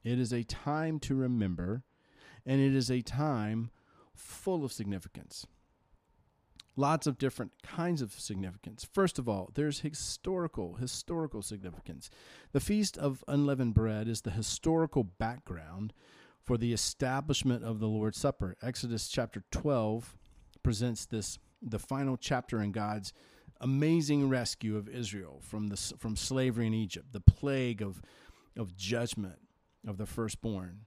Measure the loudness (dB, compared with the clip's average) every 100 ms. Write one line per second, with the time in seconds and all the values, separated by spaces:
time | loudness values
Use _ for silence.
0 | 0 2 2 0 -2 -4 -2 0 0 -2
1 | 0 2 4 4 2 2 0 -2 -6 _
2 | _ _ -20 -16 0 4 6 4 2 0
3 | 0 0 0 2 0 0 -2 -8 _ _
4 | -20 -20 -18 -6 -2 0 0 -4 -4 -4
5 | -6 -16 -16 -16 -16 _ _ _ _ -20
6 | _ _ _ _ _ -20 -12 0 2 4
7 | 2 2 0 0 -8 _ -12 -4 0 0
8 | -2 -6 -8 -4 -4 -8 -14 -14 -4 2
9 | 2 2 0 -2 -2 0 0 0 -4 -6
10 | -6 -6 -2 -2 -2 -2 -6 -4 -6 -6
11 | -4 -4 -2 -4 -8 -8 -8 -10 -12 -12
12 | -14 -20 -20 -20 -2 -2 2 2 2 2
13 | -2 -2 0 4 4 4 2 0 -2 0
14 | -2 -2 -2 -2 -2 0 2 4 4 2
15 | 0 0 -4 -4 -10 -12 -10 -8 -8 -8
16 | -20 -20 -20 _ -2 2 2 2 0 0
17 | 0 0 0 2 4 2 0 0 2 2
18 | 2 2 0 2 -2 -4 -6 -4 -2 -2
19 | -2 -2 -2 -4 -4 -2 2 4 2 0
20 | -4 -16 -20 -20 -20 -2 0 2 2 0
21 | -4 -4 -4 -8 _ _ -4 -4 -2 -2
22 | 0 0 0 0 2 0 2 0 0 -2
23 | -6 -12 -20 -20 -20 -4 0 4 6 6
24 | 6 4 4 2 0 -2 -2 -2 -2 -6
25 | -6 -6 -10 -14 -10 -4 -4 -4 -6 -6
26 | -4 -2 0 2 4 4 2 2 0 -4
27 | -10 6 6 6 0 0 -2 -2 -6 -6
28 | -14 -20 -20 -20 _ -10 -8 -8 -4 -2
29 | -2 -4 -8 -10 _ _ _ _ -10 -6
30 | -6 -4 -4 -2 -4 -4 -6 -12